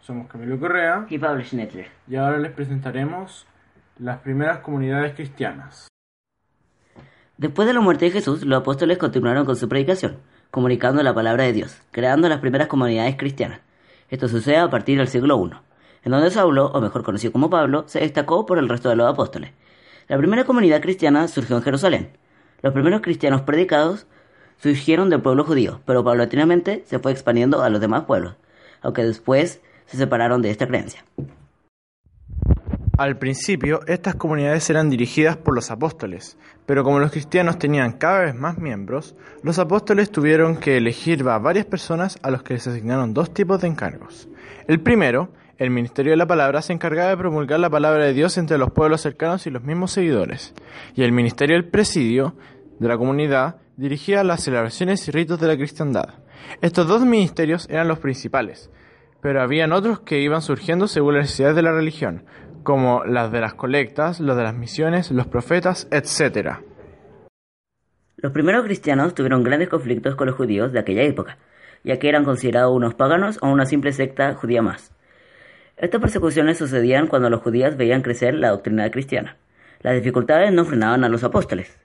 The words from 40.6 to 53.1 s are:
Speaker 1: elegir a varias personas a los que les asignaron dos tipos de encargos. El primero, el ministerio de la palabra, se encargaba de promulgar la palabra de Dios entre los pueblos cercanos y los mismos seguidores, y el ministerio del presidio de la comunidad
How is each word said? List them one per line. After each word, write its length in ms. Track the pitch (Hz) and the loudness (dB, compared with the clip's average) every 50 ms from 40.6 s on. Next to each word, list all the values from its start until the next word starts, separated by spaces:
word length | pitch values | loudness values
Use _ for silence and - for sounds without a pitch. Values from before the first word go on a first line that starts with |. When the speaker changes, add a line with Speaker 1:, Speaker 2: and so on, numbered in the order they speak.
| - 147 139 127 | 0 2 2 2
Speaker 1:
elegir 500 | 117 117 117 - - 165 170 147 135 127 | 2 2 -2 -2 -2 -2 0 0 2 0
a 100 | 120 110 | 0 2
varias 280 | 104 143 175 196 208 | 2 0 0 0 -2
personas 520 | - - 180 - - 170 165 180 190 - - - | -2 -6 -8 -6 -4 -4 -2 -2 -4 -6 -6 -4
a 80 | 139 | -4
los 120 | 131 127 - | -4 -4 -4
que 120 | - 131 | -6 -8
les 120 | 120 - | -6 -6
asignaron 460 | 131 120 117 107 113 123 135 131 113 110 | -6 -8 -6 -4 -4 -2 -2 -2 -2 0
dos 220 | 131 170 170 - | -2 -2 -2 -2
tipos 260 | - 202 175 196 185 | -4 0 0 0 0
de 80 | 185 175 | 0 -2
encargos. 640 | 160 - 107 95 - - - - - - - - - - - - - - - | -4 -4 -6 -8 -8 -10 -18 -20 -20 -20 -20 -20 -20 -20 -20 -20 -20 -20 -2
El 140 | - 160 165 | 0 0 2
primero, 500 | 160 240 240 220 180 131 117 127 170 185 - - - _ _ _ | 4 4 4 4 4 4 2 2 0 -2 -8 -20 -20 _ _ _
el 100 | 135 127 | -2 0
ministerio 440 | 123 123 120 120 - - 139 143 160 | 0 0 -2 -4 -2 -2 2 2 4
de 40 | |
la 100 | 160 175 | 4 4
palabra, 360 | 165 175 165 143 135 139 147 160 | 2 2 2 2 2 2 0 -2
se 100 | - 180 | -4 -6
encargaba 380 | 165 165 170 151 160 175 185 | -4 -4 -4 -2 0 0 0
de 80 | 190 175 | 0 0
promulgar 420 | 185 185 156 151 147 123 143 160 | -2 -2 -2 -2 -2 0 0 2
la 80 | 175 170 | 2 2
palabra 360 | 151 151 147 151 156 151 151 | 2 2 2 4 4 4 4
de 100 | 143 135 | 2 2
Dios 240 | 131 151 180 180 185 | 2 2 2 0 -2
entre 180 | 175 147 160 | -2 0 2
los 140 | 147 131 - | 2 2 2
pueblos 320 | - - 156 156 156 160 156 | 2 2 4 4 2 2 0
cercanos 440 | 151 131 _ - 165 175 190 - | -4 -6 _ -4 -2 -2 -4 -6
y 40 | 165 | -8
los 120 | 135 123 117 | -10 -8 -6
mismos 280 | 139 156 175 185 180 | -6 -4 -4 -4 -4
seguidores, 640 | - 202 185 170 147 110 90 - - 123 - - - - - - - - - - - | -2 0 0 2 2 0 0 -2 -6 -12 -12 -16 -20 -20 -20 -20 -20 -20 -20 -12 -4
y 80 | - 127 | 0 2
el 100 | 120 120 | 2 4
ministerio 440 | 123 120 117 113 - 143 143 160 | 2 2 0 0 0 2 2 2
del 120 | 170 175 175 | 2 2 0
presidio 680 | - 196 214 202 - 185 131 113 117 127 135 147 170 - - - - - - - - - | 0 0 0 2 0 0 0 2 2 2 0 -2 -4 -10 -20 -20 -20 -20 -20 -20 -10 -4
de 100 | 117 117 | -2 0
la 80 | 120 | 0
comunidad 600 | 113 120 131 | 0 0 0